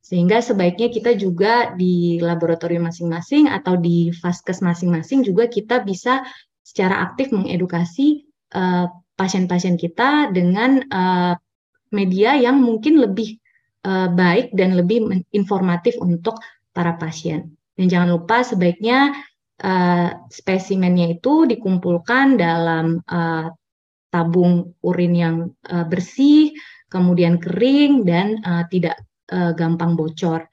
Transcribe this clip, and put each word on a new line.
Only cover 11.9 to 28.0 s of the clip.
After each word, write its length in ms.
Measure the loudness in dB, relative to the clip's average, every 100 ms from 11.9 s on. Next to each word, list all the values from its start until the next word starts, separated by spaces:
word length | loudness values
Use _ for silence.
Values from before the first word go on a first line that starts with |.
media 460 | -2 -2 2 2 4
yang 240 | 4 4
mungkin 340 | 2 2 4 4
lebih, 400 | 4 0 -6 -10 _ _ _ _ -4
eh, 240 | -2 0
baik 460 | 4 4 2 0 0
dan 160 | 2 2
lebih 260 | 2 0 0
men-, 220 | -4 -2 -4
informatif 640 | -2 -2 0 0 -2 -2
untuk 400 | -2 -2 -4 -8 -20 _ _
para 240 | -4 -4 -4
pasien. 580 | -8 -8 -8 -8 -10 _ _ -2
Dan 160 | 0
jangan 240 | 2 2 0
lupa 260 | 0 0
sebaiknya, 680 | 0 0 0 0 0 2 0 -2 -16 _ _ _
eh, 480 | -4 0 2 2 -2 -6 -18
spesimennya 880 | -10 -4 -4 -2 -2 2 2 0 -2
itu 260 | 0 2 2
dikumpulkan 920 | 0 -2 -2 0 -2 0 2 2 2
dalam, 640 | 2 0 0 0 -2 -4 -4
eh, 420 | -4 -2 -4 -8 -12 _ _ _ _ _
tabung 640 | -4 0 2 4 2 -2 _
urin 300 | -4 -2 0 0
yang, 220 | 0 -2 -6 _ -8
eh, 160 | -6 -4
bersih, 640 | -4 -6 0 6 6 4 -2 -20 -20 _
kemudian 480 | 0 2 4 2 2
kering, 640 | -2 0 2 4 4 4